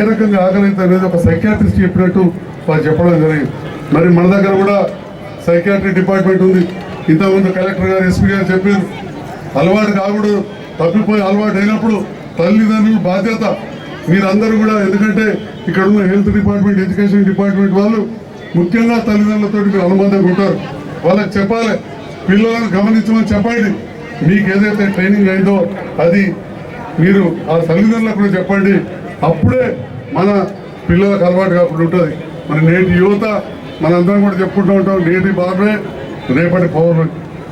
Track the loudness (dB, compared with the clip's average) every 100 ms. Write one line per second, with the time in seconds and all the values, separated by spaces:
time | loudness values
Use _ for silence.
0 | 2 2 2 2 2 2 2 2 2 2
1 | 2 2 2 2 0 2 2 2 2 2
2 | 2 2 0 -2 -12 -10 -2 0 0 2
3 | 2 2 2 0 -4 -8 -12 -10 -2 2
4 | 4 4 4 2 2 2 2 0 -2 -6
5 | -14 -16 -14 -6 0 0 2 0 0 0
6 | 0 2 2 4 4 2 0 -4 -12 -6
7 | 0 2 4 2 2 0 -2 -2 0 2
8 | 2 2 2 2 0 0 2 0 -2 -8
9 | -12 -12 -12 -12 -6 0 2 2 2 0
10 | -2 0 0 -2 -4 -10 -12 -4 0 0
11 | 0 0 2 0 0 0 0 0 0 -2
12 | -4 -12 -10 -2 2 4 4 2 2 2
13 | 0 0 -2 -2 -2 -4 -8 -14 -14 -8
14 | 0 0 2 2 2 2 2 2 0 0
15 | 0 0 0 -2 -8 -10 -4 0 2 2
16 | 2 2 2 0 0 2 2 0 0 0
17 | 2 4 2 2 0 0 2 2 2 0
18 | -4 -8 -14 -16 -4 -2 0 0 0 0
19 | 0 0 2 0 -2 0 0 0 2 2
20 | 2 2 2 2 0 -2 -6 -12 -12 -4
21 | 0 0 0 -2 -2 -2 -2 -4 -8 -16
22 | -16 -8 0 2 2 0 -2 0 2 2
23 | 2 0 0 0 0 0 -2 -4 -8 -14
24 | -12 -2 0 2 2 2 0 0 -2 0
25 | 0 2 2 2 2 2 -2 -6 -8 0
26 | 2 2 0 -4 -10 -14 -14 -14 -8 0
27 | 2 2 2 -2 -2 -2 0 2 2 2
28 | -2 0 0 0 0 0 2 0 -2 -10
29 | -12 -4 -2 2 2 2 0 -4 -10 -12
30 | -8 -2 0 0 -2 -8 -16 -8 0 2
31 | 2 2 2 2 2 2 0 0 0 0
32 | 0 -4 -12 -12 -4 2 2 4 4 4
33 | 4 2 0 -4 -6 -14 -14 -4 0 2
34 | 2 2 2 0 -2 0 2 2 2 0
35 | 0 0 0 0 -2 0 0 -2 -6 -12
36 | -12 -10 -4 0 2 0 0 2 2 2
37 | 0 -6 -14 -16 -6